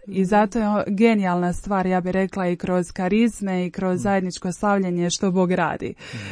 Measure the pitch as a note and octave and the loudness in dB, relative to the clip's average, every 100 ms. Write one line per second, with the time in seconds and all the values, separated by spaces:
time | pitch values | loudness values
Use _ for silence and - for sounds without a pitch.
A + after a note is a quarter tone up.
0 | - F#3+ F#3 G#3 G#3+ A#3 G#3 G#3 - G3 | -6 -2 2 4 4 0 0 0 0 4
1 | A#3 G#3+ F#3 F3 F3 F3 G3 G3 F#3 F#3 | 4 4 2 0 0 -2 -2 0 2 0
2 | F3+ F#3+ F#3+ G3 F3+ F3 F#3+ F3+ F3 - | 0 0 0 -2 -2 -2 0 0 -2 -4
3 | F#3 G#3+ A#3 - G3 F#3 F3+ F#3+ F#3+ F3+ | 0 2 2 0 -4 -2 -4 -2 -2 0
4 | G3+ G3 F#3 - F#3 E3+ G#3 G3+ F#3 F3 | 0 0 0 -4 -8 -4 0 0 0 0
5 | F3 - G3+ F#3 F3+ F3+ D#3+ - - - | -2 0 0 2 2 2 0 -2 -6 -10
6 | - A#2 G2+ | -12 -12 -12